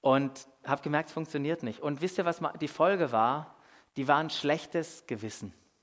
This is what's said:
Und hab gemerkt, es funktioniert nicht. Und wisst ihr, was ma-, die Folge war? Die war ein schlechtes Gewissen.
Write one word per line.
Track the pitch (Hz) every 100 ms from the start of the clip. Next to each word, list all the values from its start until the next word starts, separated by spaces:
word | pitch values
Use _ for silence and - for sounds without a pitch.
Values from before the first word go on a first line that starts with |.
Und | 139 135 139 - - _ -
hab | 139
gemerkt, | 151 147 160
es |
funktioniert | - 160 147 143 165
nicht. | 120 110
Und | 147 139
wisst | 180 185
ihr, | 175
was | 165
ma-, | 156
die | - 151
Folge | - 165 196 151
war? | 113 113 143 156 - - - _ -
Die | 135
war | 143
ein | 156
schlechtes | - 147 156 - 175 156 - -
Gewissen. | 113 110 - 101 - _ _